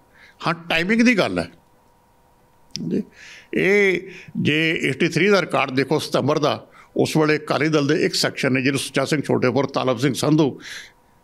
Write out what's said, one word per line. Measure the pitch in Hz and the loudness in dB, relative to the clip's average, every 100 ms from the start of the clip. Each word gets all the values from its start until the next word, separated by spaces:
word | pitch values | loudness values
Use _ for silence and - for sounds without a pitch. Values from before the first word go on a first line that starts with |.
| _ _ - - 156 | _ _ -20 -8 -6
ਹਾਂ, | |
ਟਾਈਮਿੰਗ | 170 - 165 180 226 | -4 -2 -2 0 2
ਦੀ | 240 214 | 4 4
ਗੱਲ | 120 90 | 0 -2
ਹੈ | - - _ _ _ _ _ _ _ _ _ _ _ - 165 | -6 -12 _ _ _ _ _ _ _ _ _ _ _ -12 -6
ਜੀ। | 196 - - - - - | -6 -6 -14 -20 -20 -8
ਇਹ | 156 170 202 196 180 - - - - | -2 0 2 2 0 -6 -18 -12 -4
ਜੇ | - 151 160 170 | 0 0 0 -2
ਏਟੀ | 143 135 165 | -4 0 0
ਥ੍ਰੀ | 156 190 | 2 2
ਦਾ | 196 | 2
ਰਿਕਾਰਡ | 175 135 135 | 2 -2 0
ਦੇਖੋ | 127 131 151 | -2 0 -2
ਸਤੰਬਰ | - 147 135 151 | 0 0 0 0
ਦਾ, | 143 110 - - - - | 0 -2 -8 -20 -6 -2
ਉਸ | 131 156 | 0 2
ਵੇਲੇ | 151 151 | 2 2
ਅਕਾਲੀ | - 135 156 | 0 -2 2
ਦਲ | 156 139 | 2 2
ਦੇ | 151 196 | 2 0
ਇੱਕ | |
ਸੈਕਸ਼ਨ | - 135 - 139 | 0 -2 -2 0
ਨੇ | 131 | 2
ਜਿਹਨੂੰ | 131 135 | 0 -2
ਸੁੱਚਾ | - 143 135 | -2 -2 0
ਸਿੰਘ | 151 | 0
ਛੋਟੇਪੁਰ, | - 123 123 123 131 | 0 0 2 0 -2
ਤਾਲਬ | - 127 113 | -2 -2 0
ਸਿੰਘ | 139 | -2
ਸੰਧੂ | 110 139 151 143 - - - - _ _ _ | 0 2 4 2 -2 -12 -18 -18 _ _ _